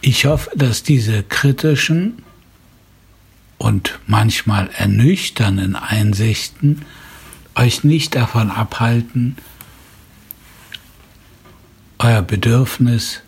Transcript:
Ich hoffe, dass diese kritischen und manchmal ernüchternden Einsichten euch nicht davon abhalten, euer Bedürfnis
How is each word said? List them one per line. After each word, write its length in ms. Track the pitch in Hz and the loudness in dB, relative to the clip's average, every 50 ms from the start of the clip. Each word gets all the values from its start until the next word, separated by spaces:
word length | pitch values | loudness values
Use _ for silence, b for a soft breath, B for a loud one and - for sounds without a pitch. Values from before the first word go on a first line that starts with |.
Ich 240 | - 135 120 - - | 2 2 2 2 2
hoffe, 260 | 135 156 - - - - | 2 2 0 -2 -6 -2
dass 260 | - 143 123 110 - - | 0 0 0 0 -2 0
diese 400 | - 151 127 110 107 110 104 101 | 2 2 2 2 0 -2 -2 -2
kritischen 1000 | - - - - 139 135 - - 156 151 131 - - 160 165 180 214 233 - - - - _ _ _ _ _ _ _ _ _ _ _ _ _ _ _ _ _ _ _ _ _ _ _ _ _ | -4 -4 0 0 0 0 2 0 0 0 0 0 0 0 0 0 -2 -6 -8 -18 -20 -20 _ _ _ _ _ _ _ _ _ _ _ _ _ _ _ _ _ _ _ _ _ _ _ _ _
und 420 | - 110 107 98 85 - - - - | -2 -2 -2 0 -2 -6 -10 -10 -4
manchmal 640 | - 104 107 107 110 - - - - 104 101 95 - | -2 0 2 2 2 0 0 -2 -2 0 -2 -2 -4
ernüchternden 1040 | - - 101 101 101 104 117 143 190 190 - - - - 120 101 98 98 95 95 98 | -4 -2 -2 0 2 4 4 4 4 2 -2 -8 -4 -2 0 0 0 0 -2 -2 -4
Einsichten 1080 | - - - 107 107 104 107 101 95 110 113 107 - - - - - - 143 147 147 B B B B B B B B B B B B B B - | -6 -6 -4 -2 0 2 0 0 0 0 0 0 -2 -4 -10 -10 -2 0 0 0 0 B B B B B B B B B B B B B B -2
euch 300 | - 123 123 - - - | 2 2 2 2 2 2
nicht 320 | 147 156 160 147 - - | 2 2 2 0 -2 -2
davon 340 | 131 120 110 - 117 110 104 | -2 -2 0 0 0 0 0
abhalten, 880 | 95 107 113 107 - - 120 117 117 120 117 117 - 131 120 123 139 B B B B B B B B B B B B B B B B B B B B B B B B B B B B B B - _ - - _ _ - _ - - _ _ - - - - _ - _ _ _ _ _ | -2 -4 -4 -4 -2 -2 0 0 0 0 -2 -2 -4 -2 -2 -2 -4 B B B B B B B B B B B B B B B B B B B B B B B B B B B B B B -20 _ -20 -20 _ _ -20 _ -20 -20 _ _ -20 -20 -20 -20 _ -20 _ _ _ _ _
euer 240 | 117 120 117 110 92 | 2 2 2 2 0
Bedürfnis 1000 | - 107 98 - 113 117 123 131 120 - - 123 123 120 113 - - - - - | -2 -4 -2 0 2 2 2 2 0 0 0 2 2 2 0 -2 -6 -12 -14 -18